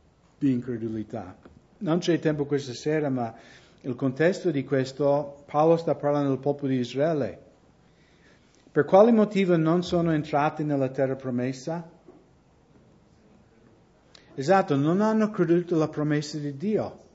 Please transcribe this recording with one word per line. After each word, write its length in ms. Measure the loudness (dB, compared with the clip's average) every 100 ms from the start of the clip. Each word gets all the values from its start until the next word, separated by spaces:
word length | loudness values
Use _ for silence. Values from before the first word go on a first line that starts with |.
| _ _ _ _
di 160 | -2
incredulità." 840 | -2 -4 -8 -6 -6 -8 -10 -12 -18 -20 -20 _ _
Non 180 | -2 0
c'è 200 | 0 0
tempo 280 | 0 -2 -2
questa 260 | -4 -4
sera, 380 | -6 -2 -2 -2
ma 260 | -2 -4 -8 -20 -20 -20 _
il 140 | -10 -4
contesto 560 | -4 2 0 2 -2
di 120 | -2
questo, 800 | 0 -2 -2 0 0 2 -2 -14 -4
Paolo 280 | 2 4 4
sta 200 | 2 -2
parlando 340 | 0 0 0
del 100 | 0
popolo 320 | -2 -2 -2
di 60 | -2
Israele. 680 | -2 -2 0 0 -4 -8 -20 _ _ _ _ _ _ _ -20 _ _ _ _ -2
Per 80 | 4
quale 260 | 6 8
motivo 460 | 6 4 2 2 2
non 240 | 4 2
sono 320 | 0 0 2
entrati 500 | 0 0 0 0 -2
nella 260 | -2 0 -2
terra 260 | 0 -2 -2
promessa? 760 | -4 -4 -4 -6 -8 -8 -10 -20 -20 -20 _ _ _ _ _ _ _ _ _ _ _ _ _ _ _ _ _ _ _ -20 _ -6
Esatto, 400 | 2 2 4 2
non 260 | 2 2
hanno 300 | 2 2 0
creduto 420 | 0 2 2 2
alla 140 | 0 0
promessa 500 | -2 -2 -2 -4 -8
di 180 | -8 -6
Dio. 440 | -4 -2 -4 -10 -20